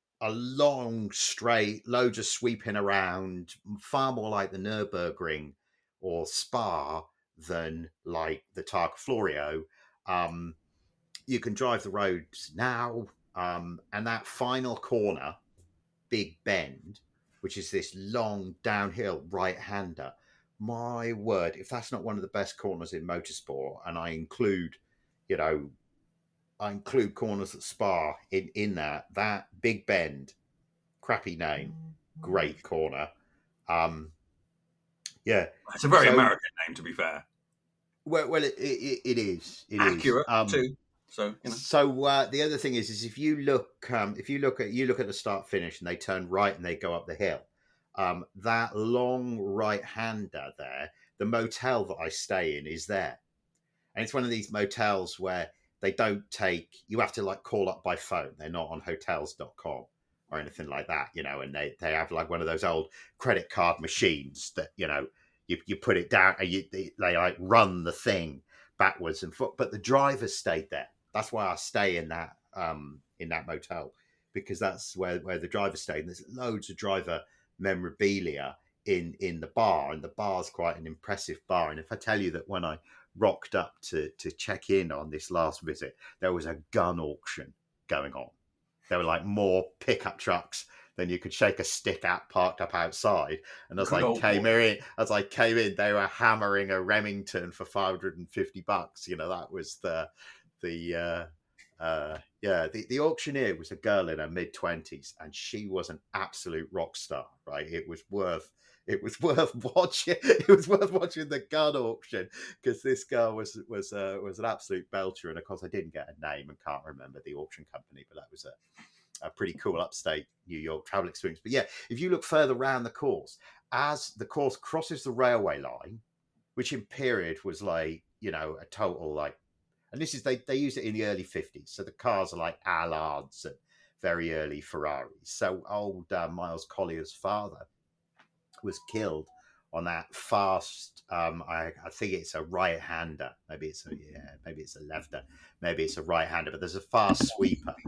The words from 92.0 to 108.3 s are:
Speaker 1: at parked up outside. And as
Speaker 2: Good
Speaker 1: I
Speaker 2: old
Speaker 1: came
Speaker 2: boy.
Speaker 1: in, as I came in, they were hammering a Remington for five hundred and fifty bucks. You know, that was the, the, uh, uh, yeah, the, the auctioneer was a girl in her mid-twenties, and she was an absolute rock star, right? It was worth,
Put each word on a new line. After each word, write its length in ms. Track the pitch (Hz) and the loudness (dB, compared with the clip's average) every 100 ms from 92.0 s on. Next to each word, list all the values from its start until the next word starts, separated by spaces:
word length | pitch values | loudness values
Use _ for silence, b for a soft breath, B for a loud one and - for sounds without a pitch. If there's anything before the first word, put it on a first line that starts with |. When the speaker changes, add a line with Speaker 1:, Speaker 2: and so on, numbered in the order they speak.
Speaker 1:
at 240 | 90 90 - | 0 0 0
parked 300 | 98 90 - | 4 4 2
up 140 | 87 | -2
outside. 640 | 90 82 - 110 92 73 80 B B B | 0 -2 2 4 4 2 -4 B B B
And 100 | 92 | -2
as 100 | 95 | 2
Speaker 2:
Good 100 | 90 | 4
Speaker 1:
I 20 | |
Speaker 2:
old 180 | 117 117 | 4 4
Speaker 1:
came 240 | 107 101 | 4 6
Speaker 2:
boy. 240 | 110 113 113 | 8 8 6
Speaker 1:
in, 100 | 104 B B | 4 B B
as 140 | 110 | 2
I 100 | 104 | 2
came 380 | 101 - 117 117 | 2 4 4 6
in, 160 | 107 95 | 2 2
they 160 | 104 | 2
were 140 | 104 98 | 4 2
hammering 640 | - 117 110 101 101 98 | 4 4 6 4 2 2
a 100 | 95 | 0
Remington 680 | 92 104 104 101 98 95 90 | 2 2 2 -4 -4 -6 -6
for 140 | - 90 | -10 -6
five 260 | 101 95 | 0 0
hundred 260 | 92 95 82 | 0 -4 -8
and 120 | 87 | -8
fifty 320 | - - 95 | -4 -4 -4
bucks. 460 | 87 98 85 - - | -2 -2 -2 -12 -8
You 80 | 85 | -6
know, 140 | 82 | -4
that 220 | 90 80 | -4 -6
was 240 | 92 78 - | -10 -10 -6
the, 340 | 95 80 76 b b b b - | -4 -2 -4 b b b b -10
the, 340 | 90 85 85 85 | -8 -6 -4 -2
uh, 880 | 87 85 82 - _ _ - - | -2 -4 -6 -16 _ _ -20 -6
uh, 340 | 82 80 76 80 - - | -2 -2 -2 -8 -14 -6
yeah, 260 | 101 90 78 | 0 2 2
the, 180 | 110 - | -4 -4
the 100 | 131 | 0
auctioneer 560 | 151 160 160 139 117 82 | 2 0 -4 0 0 0
was 160 | 80 | -6
a 40 | 95 | -4
girl 340 | 110 101 85 | 2 2 2
in 100 | 78 | -2
her 100 | 78 | -4
mid-twenties, 880 | 90 85 - 85 82 80 73 - - | -4 -6 -4 -4 -4 -8 -16 -16 -18
and 140 | 80 | -16
she 340 | - - 107 104 | -12 -10 -8 -4
was 220 | 92 85 | -4 -4
an 100 | 80 _ | -10 _
absolute 560 | 98 95 - 90 80 80 | -6 -6 -8 -6 -6 -6
rock 240 | 95 113 - | -4 -4 -6
star, 300 | - 69 - _ - | -8 -8 -8 _ -10
right? 200 | 71 76 | -8 -6
It 220 | 82 78 | -8 -8
was 140 | 78 - | -12 -6
worth, 420 | 101 92 | -2 0